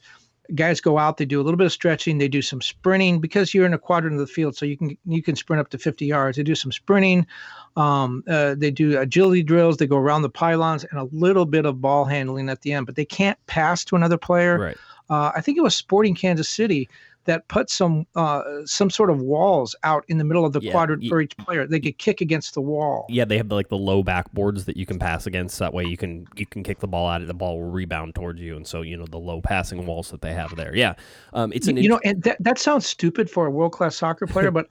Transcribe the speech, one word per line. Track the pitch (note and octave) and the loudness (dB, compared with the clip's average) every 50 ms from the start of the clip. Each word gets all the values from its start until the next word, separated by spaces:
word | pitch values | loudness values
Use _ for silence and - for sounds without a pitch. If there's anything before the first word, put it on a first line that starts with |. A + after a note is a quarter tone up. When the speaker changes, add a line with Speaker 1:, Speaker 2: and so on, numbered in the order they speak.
| _ - - - _ _ _ _ _ - D#3+ | _ -20 -20 -20 _ _ _ _ _ -6 -2
Speaker 1:
guys | C#3+ D#3+ F3 E3 - | 0 2 2 2 2
go | - E3+ D3+ | 2 2 4
out, | D3+ D3+ D#3 D#3 | 4 4 2 0
they | - D3+ | 0 -2
do | C3 C#3+ C#3+ | -2 0 0
a | C#3 | 0
little | D#3 E3+ | 2 2
bit | F3 F#3+ | 2 2
of | D#3+ - | 2 2
stretching, | - - E3+ D#3 - - E3 D#3 | 0 0 0 0 0 0 0 0
they | C#3+ C#3+ | 0 0
do | C#3 C3+ C#3+ | 0 0 -2
some | B2+ - C#3 B2+ | -2 -4 -6 -6
sprinting | - - - - - F#3 F#3+ F#3+ F#3+ F3+ F3 E3 | -8 -8 -8 -4 0 2 2 4 4 4 2 2
because | D#3+ D#3+ - G3+ F#3+ - - | 0 0 0 0 0 2 4
you're | F#3+ F3+ | 4 4
in | F3+ E3 | 4 2
a | |
quadrant | D3 - - F3+ E3+ D#3+ D#3+ D3+ | 0 0 0 0 2 2 0 -2
of | C#3+ | -2
the | C#3+ | -4
field, | - - E3 D#3 D3 C#3+ | -4 -2 -2 -2 -2 -2
so | - D3+ | -4 -6
you | D3 C#3+ | -6 -4
can, | - E3 C#3+ - - - | -4 -6 -6 -6 -8 -6
you | F3+ D#3+ E3 | -4 -2 -2
can | D#3 F3 C#3+ | 0 -2 -4
sprint | - - - D#3+ D3+ | -4 -2 -2 0 0
up | C#3+ - | 0 -2
to | - | -6
fifty | B2 - D#3 - - D3+ | -6 -4 -4 -4 -4 -2
yards. | C#3+ D3+ C#3+ C3+ C3+ B2 | 0 0 0 0 0 -2
They | C#3+ C#3+ | -2 -2
do | D#3 D#3 | -2 -2
some | - - C3 | -2 -2 -6
sprinting, | - - _ - G3 G3 F#3+ F#3+ F3+ F3+ E3+ - - - - - - - - - - | -8 -6 _ 2 4 4 6 6 4 4 2 0 -4 -18 -18 -18 -20 -20 -18 -8 -2
um, | D#3 D3 D3 C#3+ C#3 C3+ B2 B2 C3 - | 0 2 2 2 2 0 -2 -4 -6 -4
uh, | - E3 D3+ D3 C#3+ C#3 | -2 0 2 2 2 0
they | C#3+ D3+ D3 | 0 -2 0
do | C3 C#3+ D#3 D3+ D3 | 0 2 2 2 2
agility | C3 C#3 C3 - F3 F#3+ F#3+ F3+ F3+ D#3+ | 2 0 2 4 4 6 6 6 4 4
drills, | D3 E3 E3+ E3+ E3 D#3 | 4 4 6 6 4 4
they | - D#3 | 2 2
go | C3+ C#3+ | 2 2
around | C3+ C3+ D3 D3 D#3 | 4 4 4 2 2
the | D3 B2+ | 0 0
pylons, | - - E3 E3 E3 E3 E3 D#3+ D#3+ D3 - | -2 0 2 2 2 2 2 0 0 -2 -6
and | - - C#3+ | -8 -10 -8
a | C3 B2+ | -8 -6
little | D3+ D#3 F3 F#3 G3 F#3+ F3 | -2 2 2 4 4 4 4
bit | D3 D3+ D#3+ D3+ | 4 2 2 2
of | D3 C3+ B2+ | 2 0 0
ball | C3 C3+ C#3+ D3 C#3 | 2 2 4 4 2
handling | C3+ C#3+ C#3+ C3 C3 C3 C3+ C3+ C3+ | 2 0 -2 -2 -4 -4 -4 -4 -4
at | C3 - | -6 -6
the | - C#3+ D3 | -4 -4 -4
end, | C#3+ C3 | -4 -4
but | A#2+ B2+ | -6 -4
they | D3+ D3 | -6 -6
can't | - - - G3 G3 - - _ | -4 0 0 0 0 0 -2 _
pass | - - D#3+ D#3+ E3 F3 E3 - | -4 -2 0 2 2 0 0 -2
to | - F#3 | 0 2
another | F3 E3+ E3+ E3+ | 2 4 4 2
player. | E3 - - F3 F3 F3 F3 F3 | 0 2 2 2 4 4 4 2
Speaker 2:
Right. | F3 - - - - - - - - _ - | 2 0 -4 -6 -10 -18 -20 -20 -16 _ -4
Speaker 1:
Uh, | D3+ D3 D3 D3 - | -2 0 0 0 -2
I | D#3+ | -2
think | - D4 C#4+ | -2 0 2
it | E4+ | 2
was | D#4 G3+ - | 4 2 2
Sporting | - - - F#3 G3+ A3 G#3 F3 | 0 -2 2 2 4 4 4 2
Kansas | - - F#3 F3 D#3+ D#3 - | 0 0 0 0 0 -2 -4
City | - - A3 G#3+ F3 C#3 B2+ - _ - - - _ _ - | -2 -2 0 0 0 -2 -2 -6 _ -20 -20 -20 _ _ -2
that | - E3 E3 - | -2 -2 -2 -2
put | - - A3 C4 - | -2 -2 -2 0 0
some, | - - F#3+ E3+ D#3+ D#3 D#3+ - - | 0 0 2 2 2 0 -2 -4 -2
uh, | E3+ E3 D3+ D3 C#3+ - D3 D3 D3 D3+ | 0 0 0 0 -2 -4 -6 -10 -10 -8
some | C#3+ - - G3+ F#3 | -4 0 0 0 2
sort | - - G#3+ F#3 | 2 4 4 4
of | D#3+ C3+ | 4 2
walls | B2+ C3+ D3 D#3 F3+ G3+ F#3 D3 B2 G#2+ - - - | 2 0 2 2 4 4 4 4 2 -2 -4 -4 -2
out | D#3 D#3 D3 - | 0 0 0 0
in | - E3 | 0 0
the | D#3+ D3+ | 0 2
middle | D3+ E3 F3 E3 | 2 2 2 2
of | D3+ C#3 | 2 0
the | D3 | -2
Speaker 2:
Yeah, | - - | -2 0
Speaker 1:
quadrant | E3+ E3+ E3 D3+ D#3 D3 - | 0 2 2 2 0 -2 -2
Speaker 2:
y- | A#2 | 0
Speaker 1:
for | E3+ D#3+ | 0 0
each | D3+ - - | 0 -2 -6
player. | - G3+ - F3 D3+ C3 | -14 -10 -6 -4 -4 -2
They | C#3 D#3+ D#3 | -2 -2 -2
could | C3 D3+ - - | -2 -4 -6 -2
kick | - A3 - - | -2 -2 0 0
against | F3+ D3+ D#3+ D3+ - - - | 0 -2 -2 -2 -4 -6 -6
the | D3 | -6
wall. | C3+ C#3+ D3+ D3 D3+ D3 B2+ A#2 - | -4 -4 -2 -2 -2 -2 -2 -4 -4
Speaker 2:
Yeah, | - A#2+ B2 A#2 | -2 0 0 2
they | G#2 G#2+ | 2 2
have, | A2 A2+ G#2+ | 0 0 0
like, | G#2+ G2+ G2 | -2 -2 -2
the | - G#2+ | -2 -2
low | G2 G2 F#2+ F#2+ G2 F#2 | -2 0 2 2 2 2
backboards | F#2 F2+ F2+ E2+ - - G2+ G2+ G2+ G2+ G2 F2+ | 2 0 -2 -2 -4 -4 -2 -2 0 -2 -4 -6
that | - - | -8 -6
you | - F#2 | -6 -6
can | - F#2+ | -6 -4
pass | F2 F#2 F2 E2 E2 - | -4 -4 -4 -4 -4 -6
against. | G2+ F2+ F2+ F2+ F#2+ - - | -6 -6 -6 -6 -6 -6 -4
That | F#2+ E2 | -4 -4
way | - F2+ F2+ | -4 -4 -4
you | F2 F2 | -4 -6
can, | - G#2 F2 E2 E2+ F2 - - | -6 -8 -8 -8 -10 -14 -14 -12
you | - G2+ | -12 -12
can | - - G#2 F#2+ | -10 -10 -10 -8
kick | - F#2+ - | -8 -8 -8
the | - | -6
ball | F#2+ F#2 F2 F2 | -6 -4 -2 -2
out, | F2 E2+ E2+ F2 | 0 -2 -4 -4
the | E2+ F2 | -8 -8
ball | F2 F#2+ F2+ E2+ E2 | -6 -6 -6 -6 -6
will | E2+ F2 | -6 -6
rebound | F2+ F#2 F#2 E2 E2+ D#2 D#2+ E2 - | -6 -6 -6 -6 -6 -8 -8 -8 -10
towards | - F2 E2+ E2+ E2+ | -8 -8 -8 -10 -10
you. | E2+ E2 D#2+ | -12 -12 -12
And | D2+ D#2 | -12 -12
so, | - - E2 | -12 -10 -10
you | E2 D#2+ E2+ | -10 -10 -10
know, | E2+ E2 | -12 -12
the | D#2+ D#2+ E2 | -12 -12 -12
low | E2+ F2 E2 E2 | -10 -8 -8 -4
passing | - - G2+ F#2 F2 - F#2+ F2 F2 | -4 -2 -2 -2 -4 -4 -6 -8 -6
walls | F2 E2 E2 E2+ - | -6 -6 -8 -8 -10
that | - D2+ | -12 -10
they | - D#2+ E2 | -8 -8 -6
have | E2 D#2+ D#2+ E2 | -6 -8 -8 -8
there. | D#2+ D#2 - D2+ | -10 -8 -4 0
Yeah. | A2 A#2+ G2 D#2+ - - - - - - - - | 0 0 0 -2 -6 -16 -20 -20 -20 -16 -8 -4
Um, | A#2+ A2+ G#2+ - | -4 -4 -2 -4
it's | B2 - | -2 0
an | F3+ C3 | 0 2
Speaker 1:
You, | B2+ F#3+ | 4 4
you | G#3+ | 4
know, | A#3 - - | 4 4 2
Speaker 2:
int- | G3+ G3+ | 0 -2
Speaker 1:
and | F#3 - | 0 0
that, | A3+ G#3 - | -2 0 0
that | F3 A#3 B3+ | 0 0 0
sounds | - - D4+ D4 C4 - | 2 2 2 2 2 0
stupid | - - - F3+ E3+ E3+ - G#3+ E3+ | -2 -4 -2 -2 0 0 0 -2 -2
for | - F#3 E3 | 0 0 0
a | C#3+ | 0
world-class | C#3 D3+ E3 E3+ - - F3+ D#3 - | 2 0 0 0 0 0 -2 -2 -2
soccer | - E3+ D#3+ E3 - G3+ | -2 -2 -2 -2 -4 -4
player, | - - F#3+ F#3+ G3 | -2 0 2 2 2
Speaker 2:
<laughs> | |
Speaker 1:
but | E3+ D#3+ D#3 - | 2 0 0 0